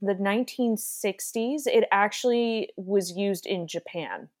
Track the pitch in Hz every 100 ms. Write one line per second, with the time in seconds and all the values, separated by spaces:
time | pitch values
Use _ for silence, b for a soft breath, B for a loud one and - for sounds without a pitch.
0 | 202 190 196 214 254 - 240 214 - -
1 | 202 190 - 226 233 294 269 226 - 196
2 | 208 - 247 240 233 220 - - 185 202
3 | 175 175 202 185 - 180 165 165 - 175
4 | 131 92 - _